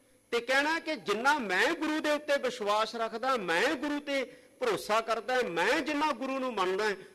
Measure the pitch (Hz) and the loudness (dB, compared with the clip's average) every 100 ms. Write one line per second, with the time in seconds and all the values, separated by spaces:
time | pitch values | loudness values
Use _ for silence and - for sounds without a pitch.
0 | _ _ - 233 233 269 294 330 - 294 | _ _ -4 -2 2 2 2 0 -2 -6
1 | 185 208 262 302 214 185 247 330 302 311 | -2 2 4 2 2 2 2 2 -2 0
2 | 302 294 294 277 240 - 202 214 220 233 | 0 0 2 0 0 -2 0 2 0 -2
3 | 226 220 254 254 180 165 247 302 294 294 | -4 -2 -2 0 2 2 2 0 -2 -4
4 | 294 277 247 - - - 233 185 - 214 | -2 -2 -4 -10 -18 -4 -2 0 2 0
5 | 226 220 214 254 214 170 190 302 277 294 | 2 -2 0 0 0 2 2 2 0 0
6 | 302 233 262 269 254 214 185 190 214 190 | 0 0 -4 -2 -2 -2 0 0 -2 -4
7 | - | -10